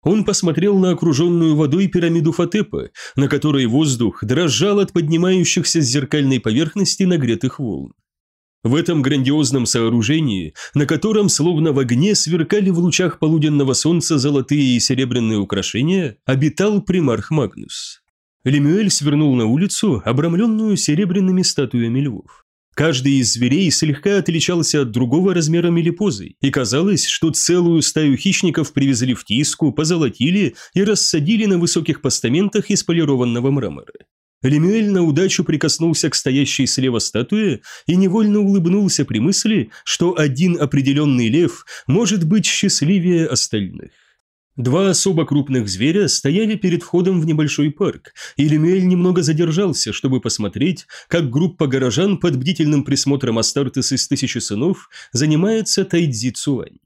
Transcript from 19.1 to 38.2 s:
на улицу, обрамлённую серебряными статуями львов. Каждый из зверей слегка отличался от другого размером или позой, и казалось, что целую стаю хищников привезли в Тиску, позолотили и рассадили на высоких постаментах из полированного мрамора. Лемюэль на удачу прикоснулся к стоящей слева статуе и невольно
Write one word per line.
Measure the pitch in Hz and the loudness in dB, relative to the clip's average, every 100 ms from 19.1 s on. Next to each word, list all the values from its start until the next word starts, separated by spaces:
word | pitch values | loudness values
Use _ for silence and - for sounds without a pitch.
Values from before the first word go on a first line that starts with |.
| 147 151 127 | 2 2 2
на | 110 | 2
улицу, | 135 196 - 214 117 | 2 0 0 0 0
обрамлённую | - 123 165 170 233 220 220 196 | 0 0 0 2 0 0 0 0
серебряными | - 151 202 185 185 185 | 0 0 0 0 2 2
статуями | 180 - 135 123 117 127 | 0 -2 -2 -2 0 -2
львов. | 143 104 - - _ _ _ | -2 -6 -14 -20 _ _ _
Каждый | - 156 131 135 139 | -2 0 2 2 2
из | 120 | 0
зверей | 117 123 143 185 | 0 0 2 2
слегка | - 156 139 202 202 | 0 -2 -2 0 0
отличался | 180 165 - 175 151 151 | 0 -2 0 0 0 0
от | 131 | 0
другого | 110 127 147 190 | 0 0 2 2
размером | 175 151 170 170 170 | 0 0 0 2 2
или | 170 | 0
позой, | 170 202 101 80 - | 0 -2 -2 -10 -4
и | 135 | -2
казалось, | 139 123 127 190 180 - | 0 -2 0 0 0 -2
что | - 165 | 0 0
целую | 151 - 180 170 165 | 0 0 2 4 2
стаю | - - 151 127 | 0 0 0 2
хищников | 196 - 180 165 147 | 0 0 0 -2 -4
привезли | - 139 120 127 | -2 0 0 -2
в | 117 - | -4 -2
Тиску, | 110 147 - 151 | -2 -2 0 -2
позолотили | 113 156 175 139 - 165 190 165 - - | 0 -2 0 -2 0 0 0 -2 -4 -6
и | 180 | 0
рассадили | 202 202 - 165 147 220 214 | 0 0 0 0 0 2 2
на | 180 | 2
высоких | 170 175 160 147 | 2 0 -2 -2
постаментах | 131 - 117 147 196 214 - | -2 -2 0 0 0 -2 -2
из | 202 | -2
полированного | - 165 151 135 123 117 131 | 0 0 2 0 0 0 0
мрамора. | 139 104 69 - - - _ _ _ | -2 -4 -10 -16 -20 -20 _ _ _
Лемюэль | 131 151 170 220 208 | 0 2 4 2 2
на | 190 | 2
удачу | 165 143 190 - | 2 2 0 0
прикоснулся | 165 151 160 - 165 156 151 | -2 0 -2 0 0 0 -2
к | - | -2
стоящей | 143 135 135 - 127 | 0 0 0 0 -2
слева | - 131 117 | 0 0 0
статуе | - 104 117 208 208 117 - - - | -2 -4 -2 0 0 -4 -10 -10 -2
и | 180 | 2
невольно | 190 208 | 2 2